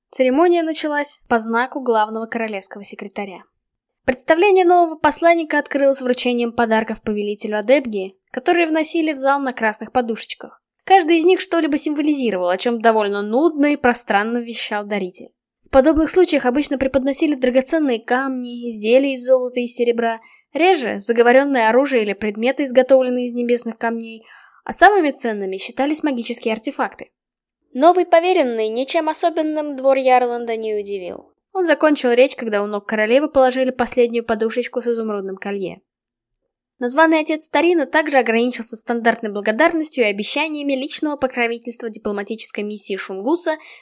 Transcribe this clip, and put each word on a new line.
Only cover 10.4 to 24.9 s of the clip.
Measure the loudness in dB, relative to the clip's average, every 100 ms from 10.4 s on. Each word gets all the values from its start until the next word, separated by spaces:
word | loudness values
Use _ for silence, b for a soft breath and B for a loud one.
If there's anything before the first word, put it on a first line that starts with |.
| -16 -20 _ _
Каждый | 4 4 6 4
из |
них | 4 2
что-либо | 0 -2 0 -2
символизировал, | -2 -2 -2 0 0 0 0
о | 0
чем | -2 2
довольно | 2 2 0 -2
нудно | -2 2 2 2 0
и | 2
пространно | 0 0 0 0 0 -4
вещал | -6 -10 -6 -6
даритель. | -4 -6 -6 -10 -20 _ _ _
В | _
подобных | 4 4 2 2
случаях | 2 2 2 0
обычно | -2 -2 -2
преподносили | 0 0 -2 0 -2
драгоценные | 0 0 0 0 0 0 -2
камни, | -2 -2 -2 -6 -10 -10 -10
изделия | -6 2 4 4
из | -2
золота | 2 2 2 -4
и | -6
серебра, | -2 0 0 -2 -4 b b _
реже – | 2 4 4 0 -4
заговоренное | 0 4 6 6 4 2 4
оружие | 4 2 0
или | 0
предметы, | -2 -4 -2 -2 -2
изготовленные | 2 2 6 4 4 -2 -4
из |
небесных | -4 -2 -2 -4 -6
камней, | -6 -6 -10 -16 B B B B
а | -12
самыми | 4 6